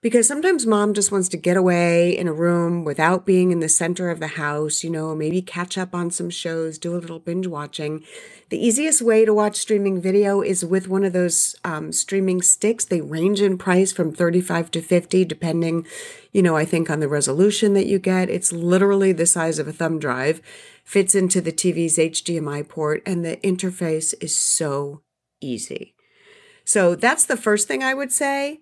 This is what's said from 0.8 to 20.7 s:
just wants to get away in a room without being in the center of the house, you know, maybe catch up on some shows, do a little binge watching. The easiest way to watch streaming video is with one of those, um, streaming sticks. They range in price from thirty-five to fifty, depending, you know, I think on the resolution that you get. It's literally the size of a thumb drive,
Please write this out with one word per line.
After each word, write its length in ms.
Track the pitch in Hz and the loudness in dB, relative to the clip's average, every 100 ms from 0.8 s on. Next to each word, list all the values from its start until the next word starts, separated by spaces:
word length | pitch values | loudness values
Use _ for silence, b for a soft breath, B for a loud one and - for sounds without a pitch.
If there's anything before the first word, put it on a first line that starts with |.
| 208 | 2
just 160 | 208 190 | 2 0
wants 180 | 202 185 | 0 -2
to 60 | 175 | -2
get 200 | - 180 | 0 4
away 600 | 185 175 175 170 175 - | 4 4 4 4 4 2
in 120 | 180 | -2
a 40 | |
room 520 | 156 170 175 170 175 | 0 0 2 0 -2
without 420 | 160 143 156 180 190 | -4 0 2 2 2
being 240 | 185 180 | 4 4
in 80 | 170 | 2
the 100 | 160 | 0
center 420 | - 170 175 180 | 0 0 -4 -4
of 100 | 165 | -4
the 80 | 160 | -8
house, 560 | 160 147 147 156 - | -6 -4 -2 -4 -4
you 60 | 170 | -4
know, 220 | 165 156 | -4 -4
maybe 300 | 156 156 180 | -4 -2 -2
catch 340 | 185 175 180 - | -4 -8 -6 -6
up 160 | 185 | -6
on 200 | 180 170 | -4 -6
some 180 | 175 175 | -6 -8
shows, 480 | 170 170 165 160 160 | -8 -6 -4 -6 -6
do 160 | 170 | -6
a 80 | 175 | -6
little 160 | 170 165 | -8 -12
binge 300 | 165 175 185 | -6 -4 -4
watching. 560 | 160 147 - 151 156 156 B B B B | -6 -10 -8 -6 -8 -12 B B B B
The 140 | - | 0
easiest 380 | 240 233 311 294 | 2 2 2 2
way 220 | 233 220 | 2 4
to 100 | 220 | 4
watch 220 | 214 208 208 | 4 2 -2
streaming 440 | - 214 202 190 | -2 0 0 -2
video 400 | 180 196 202 202 | 0 2 2 2
is 240 | - 185 | 0 -2
with 220 | 170 185 185 | 0 -2 0
one 160 | 190 | 0
of 100 | 196 | 0
those, 440 | 180 180 170 - - | 2 0 0 -2 -4
um, 260 | 180 156 156 | -8 -6 -6
streaming 520 | 165 - 196 190 185 | -6 -2 0 0 0
sticks. 420 | 175 - 208 226 | 2 2 2 -2
They 160 | - 175 | -2 -4
range 400 | 143 160 180 202 | -2 -2 0 2
in 180 | 202 185 | 2 0
price 320 | 190 180 185 | 2 2 2
from 220 | - 165 | 0 -4
thirty-five 580 | 156 175 175 180 170 165 | 0 0 2 0 -4 -4
to 100 | 170 | -6
fifty, 440 | 165 180 175 185 | 0 0 2 2
depending, 600 | 180 160 170 160 165 165 165 B B B B | 2 -2 -2 -2 0 -2 -6 B B B B
you 120 | 202 | 2
know, 120 | 180 | 4
I 100 | 160 | 4
think 240 | 160 170 165 | 2 0 0
on 120 | 156 | -2
the 80 | 147 | 0
resolution 680 | 147 143 139 196 202 214 | 0 0 4 2 4 2
that 120 | 196 - | 2 2
you 120 | 196 | 0
get. 320 | 190 185 185 | 2 0 0
It's 220 | 180 - | -2 -4
literally 580 | 170 170 185 202 196 190 | -2 2 4 4 4 2
the 160 | 170 170 | 2 2
size 320 | 180 165 151 | 2 0 -2
of 80 | 147 | -6
a 60 | |
thumb 260 | 156 165 160 | -4 -2 -2
drive, 420 | 147 127 135 160 B B B | -4 -2 -2 -2 B B B